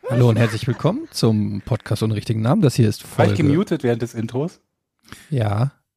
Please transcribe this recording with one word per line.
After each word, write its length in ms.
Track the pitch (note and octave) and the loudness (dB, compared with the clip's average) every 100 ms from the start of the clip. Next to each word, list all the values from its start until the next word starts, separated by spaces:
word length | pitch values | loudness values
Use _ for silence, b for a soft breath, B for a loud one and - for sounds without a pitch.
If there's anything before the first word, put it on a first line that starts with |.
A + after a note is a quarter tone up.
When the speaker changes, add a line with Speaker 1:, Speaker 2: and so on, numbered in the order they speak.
| - | -2
Speaker 1:
Hallo 220 | A#2+ A#2+ | 2 4
und 80 | A2+ | 4
herzlich 300 | A#2 A2 - | 2 0 -4
willkommen 400 | A#2 C#3+ A#3 E4 | -2 -2 -2 -6
zum 520 | - A#2+ A2 G2+ G2+ - | -2 2 2 0 -6 -4
Podcast 380 | A#2+ - G#2+ | -6 -4 -2
ohne 100 | G#2+ | -2
richtigen 280 | G#2 - A2 | -2 -2 -2
Namen. 200 | A2 F#3+ | 0 2
Das 140 | D#3 - | 2 4
hier 120 | A2 | 2
ist 140 | - - - | 0 -10 0
Speaker 2:
War 80 | D#3 | 2
ich 60 | |
Speaker 1:
Folge 120 | G#2 D3 | 4 2
Speaker 2:
gemutet 320 | D3 G#3 D#3 | 2 0 -2
während 200 | B2 A2+ | 0 -2
des 100 | A#2 | -2
Intros? 480 | A#2+ A2+ B2 D#3+ - _ _ _ _ B B B | -6 -6 -4 -6 -8 _ _ _ _ B B B
Speaker 1:
Ja. 400 | C#3+ G#2+ G#2 B2+ _ _ | -2 0 0 -2 _ _